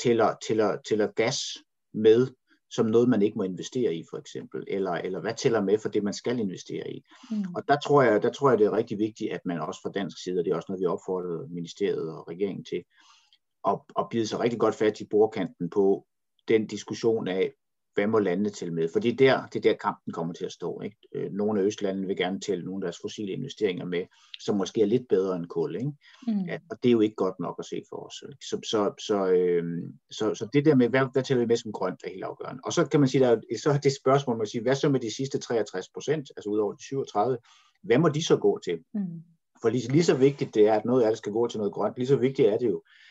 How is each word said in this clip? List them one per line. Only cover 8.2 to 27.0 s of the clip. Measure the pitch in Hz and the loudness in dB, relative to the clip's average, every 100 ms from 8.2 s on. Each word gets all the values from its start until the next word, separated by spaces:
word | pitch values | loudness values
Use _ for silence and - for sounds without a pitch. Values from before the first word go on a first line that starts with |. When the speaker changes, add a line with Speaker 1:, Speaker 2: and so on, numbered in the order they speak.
Speaker 1:
der | 120 | 2
tror | 120 139 | 0 2
jeg, | 113 | 4
det | 104 | 4
er | |
rigtig | 98 113 104 | 2 -2 -2
vigtigt, | 110 107 101 | -4 -4 -8
at | 85 | -8
man | 92 85 | -6 -6
også | 80 92 | -6 -8
fra | 95 | -8
dansk | 95 92 - | -6 -8 -8
side, | - 90 | -6 -2
og | |
det | 87 | -2
er | 82 | -2
også | 82 | -4
noget, | 92 | -4
vi | 90 | -2
opfordrede | 92 - 92 90 82 - | -2 -4 -6 -4 -8 -8
ministeriet | 87 82 - 98 85 80 | -10 -10 -4 -2 -2 -6
og | 80 - | -10 -12
regeringen | 85 98 87 | -6 -4 -6
til, | - 87 - _ _ _ _ _ _ _ - | -8 -10 -10 _ _ _ _ _ _ _ -4
at, | 98 - - | -4 -4 -8
at | 98 | -4
bide | 117 107 | -4 -2
sig | 98 | -2
rigtig | 113 117 | -2 2
godt | 110 | 0
fat | 104 107 107 | 2 0 0
i | 104 | 0
bordkanten | 104 107 107 87 - 85 | 4 4 2 -6 -6 -4
på | 104 98 98 - _ _ _ - | 2 2 2 -2 _ _ _ 2
den | 113 107 | 2 2
diskussion | 104 - 110 120 113 90 | -6 -8 -2 0 0 0
af, | 92 90 - _ _ _ | 0 -2 -4 _ _ _
hvad | - 104 | -2 2
må | 110 | 2
landene | 98 90 104 | 2 2 -2
tælle | - 87 | -4 -6
med? | 82 82 | -2 -2
For | 107 | 0
det | 113 | 0
er | 117 | 4
der, | 135 - - | 6 4 -2
det | 117 113 | -2 2
er | |
der, | 104 | 2
kampen | 104 - - | 0 -4 -6
kommer | 92 85 | -6 -6
til | 85 | -6
at | 87 | -10
stå, | - 87 - | -8 -8 -8
ikke? | 104 - _ | -10 -14 _
Øh, | - 92 | -8 -6
nogle | 98 104 107 | -2 0 2
af | |
østlandene | 95 107 101 95 92 | 0 0 -2 -4 -4
vil | 92 | -2
gerne | 90 98 | -2 -4
tælle | - 92 | -4 -4
nogle | 87 95 | -6 -6
af | |
deres | 90 - | -6 -8
fossile | 101 - 104 | -10 -8 -8
investeringer | 95 95 - 107 90 | -8 -8 -4 -2 -2
med, | 87 87 87 _ _ - | -6 -6 -6 _ _ -10
som | - 107 | -4 -2
måske | 92 113 | -2 0
er | 104 | 2
lidt | 120 - | 2 2
bedre | 98 95 90 | 0 2 -2
end | 85 | -4
kul, | 85 78 82 | -4 -4 -4
ikke? | 135 143 _ - 233 | -6 -8 _ -10 -4
Speaker 2:
Mm. | 208 175 | -4 -4
Speaker 1:
Ja, | 101 - | -8 -10
og | - | -2
det | 123 | 2
er | |
jo | 117 | 4